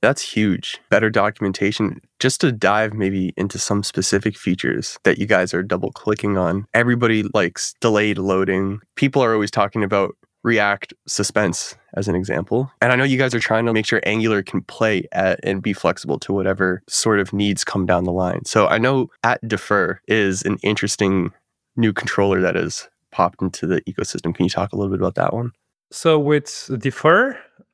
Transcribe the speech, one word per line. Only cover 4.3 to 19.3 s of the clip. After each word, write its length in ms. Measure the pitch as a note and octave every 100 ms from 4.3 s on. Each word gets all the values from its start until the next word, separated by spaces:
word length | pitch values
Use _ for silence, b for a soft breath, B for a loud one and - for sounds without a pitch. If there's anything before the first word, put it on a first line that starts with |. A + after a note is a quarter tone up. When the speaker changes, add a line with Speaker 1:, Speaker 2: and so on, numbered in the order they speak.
| -
Speaker 1:
features 580 | - F#2 B1+ - - -
that 160 | - -
you 80 | G#2
guys 260 | F#2+ F#2
are 120 | F2+
double 260 | F#2+ F#2 F#2
clicking 480 | - - G#2+ G#2 F#2+
on. 280 | F2+ F#2+ G#2+
Everybody 520 | A#2+ A#2+ A#2+ A#2+ A2 G2+
likes 400 | G#2+ F2 - - -
delayed 360 | A#2 G#2+ G#2+ F#2+
loading. 640 | F#2+ F#2+ F#2+ F#2+ G2 G#2 -
People 300 | - C#3 C3+
are 100 | A#2+
always 160 | A2 G#2
talking 320 | - G2+ A2+
about 320 | G2+ G2+ G2 - _ _
React 500 | A2+ A2+ G#2 G2+ - - -
suspense 640 | - G2+ - G2+ E2+ - - _
as 120 | - G2
an 80 |
example. 560 | F2 F#2+ D2 F#2+ A2+ C3+ -
And 120 | A#2+
I 40 | B2+
know 60 |
you 160 | C#3 C3
guys 160 | C3
are 60 | A#2+
trying 260 | - A2 A#2
to 60 |
make 140 | A2 G#2
sure 140 | A2+
Angular 400 | - G#2+ A2 G#2
can 180 | F#2+ F#2+
play 460 | - - A2 G2 -
at, 300 | F#2 F#2+ F#2
and 180 | - G2
be 120 | G#2+
flexible 480 | G2 E2+ - D2+ C#2
to 120 | -
whatever 480 | G2 F#2+ F#2+ F#2+ F2+ -
sort 300 | - A#2 G#2
of 140 | F#2+
needs 320 | G2 G#2 F#2+
come 220 | - G2 F#2
down 180 | F2+
the 80 | F2+
line. 320 | F2+ F2+ F2+
So 240 | - A2 G2
I 100 | A2
know 300 | B2 C3+ A2 _
at 220 | A#2